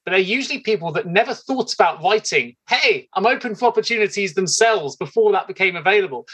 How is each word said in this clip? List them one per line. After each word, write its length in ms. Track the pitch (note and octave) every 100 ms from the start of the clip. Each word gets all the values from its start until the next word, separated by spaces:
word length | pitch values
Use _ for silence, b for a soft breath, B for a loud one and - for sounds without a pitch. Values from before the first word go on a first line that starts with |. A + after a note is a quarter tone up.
| -
But 60 |
they're 100 | F#3
usually 380 | F#3 B3 B3 F#3+
people 300 | G#3+ G#3 E3
that 120 | D#3+ F3+
never 280 | F3+ B3
thought 400 | A#3+ - B3+ -
about 280 | - F3 D#3
writing, 540 | F3 G#3+ - D3+ A#2+ - -
"Hey, 400 | B3+ C#4+ G3+ -
I'm 120 | F#3+ G#3+
open 300 | C4+ B3 G3+
for 100 | A#3+
opportunities," 720 | A3+ - A#3 G3+ G3+ F#3+ D#3+
themselves 600 | F#3 - A3+ G#3+ C#3+ -
before 380 | E3 A3+ G#3+
that 140 | G3 -
became 280 | F#3 F#3+ E3+
available. 500 | E3+ G#3 F#3+ B2 -